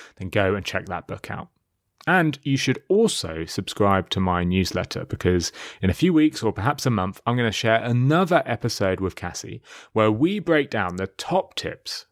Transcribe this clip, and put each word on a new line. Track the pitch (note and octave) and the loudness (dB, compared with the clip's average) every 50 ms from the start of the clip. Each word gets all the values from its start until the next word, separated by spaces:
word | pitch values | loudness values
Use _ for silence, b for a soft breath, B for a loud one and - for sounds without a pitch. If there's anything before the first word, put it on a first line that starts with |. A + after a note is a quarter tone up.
| B B B B | B B B B
then | F#2+ F#2 | -8 -4
go | - G#2+ G2 F#2 G2+ | 0 2 2 2 2
and | G2 - | 0 -2
check | - - F#2+ F2 | -4 -6 -6 -6
that | F2+ F2+ E2 - - | -6 -8 -8 -8 -10
book | E2 - - - | -12 -12 -10 -12
out. | - - - - _ _ _ _ _ _ _ _ _ _ - | -12 -12 -12 -14 _ _ _ _ _ _ _ _ _ _ -2
And | D#3+ F3+ F#3 E3 D#3 C#3 - | 0 2 2 2 2 0 -2
you | - C#3+ C3+ C3 | -2 0 0 0
should | - C3 B2+ - - - | 2 0 0 0 0 2
also | F#3 G#3 A#3 G#3+ - - - E2+ D#2+ D#2+ E2 | 4 4 4 4 2 -2 -6 -6 -6 -6 -6
subscribe | - - - F#2+ - - - G#2 G2+ G2 F#2+ F2 - | -6 -6 -6 -6 -4 0 2 4 4 4 4 2 0
to | - F#2+ | -2 0
my | F#2+ F2+ F2+ F2 F2 | 0 2 2 2 2
newsletter, | F2 F2+ F#2+ F2+ - - F2+ F#2 - - - E2+ | 2 2 2 2 2 0 -4 -4 -4 -6 -8 -8
because | - - - - F2+ F2+ F2 E2 - B B B B B B | -8 -6 -2 2 2 2 2 0 -2 B B B B B B
in | F#2+ F#2 | 0 0
a | F2 | 2
few | - E3 F#3 | 2 2 4
weeks | E3+ D#3 D3+ D#3 - - | 4 6 4 4 2 0
or | A#2+ G#2+ | -2 -2
perhaps | - - G2 C3 D3 C#3 - | -2 0 -2 -2 -2 0 0
a | C3+ | 0
month, | A#2 G2 F#2 G2 F#2+ - - | 0 0 0 -2 -6 -6 -2
I'm | A#2+ A#2+ | -2 0
gonna | B2 A#2+ A2 | 2 0 0
share | G2+ - - A2+ A2+ A2+ | 0 0 2 2 2 2
another | A2 B2 A#2+ A#2+ B2+ C3+ D#3 E3+ F#3+ E3 F3 D3+ - | 2 2 2 2 4 4 4 4 2 4 2 0 2
episode | B2+ A#2 - - A#2 - - G#2 F#2+ F#2+ F2+ | 0 -4 -2 -4 -4 -2 0 0 0 0 0
with | F#2+ F2+ - | -2 -4 -6
Cassie | - - F2 - - - - G#2 - B B B B B B B | -6 -10 -10 -10 -10 -12 -12 -14 -14 B B B B B B B
where | A2 A2 A2 | 2 4 4
we | G#2+ A2+ D3+ F3+ G#3 G#3 | 4 4 2 0 0 0
break | D#3+ E3+ D#3+ D3+ C#3 - | 0 0 2 2 2 0
down | - A2 F#2+ F2+ F2+ | -2 -2 -2 -2 -2
the | F2+ F#2+ - | -4 -6 -6
top | _ - - - F3 F#3+ - - - | _ -10 -6 -2 -2 -2 -2 -2 -6
tips | - - - - - - - - - - _ | -10 -8 -8 -10 -10 -12 -12 -12 -12 -14 _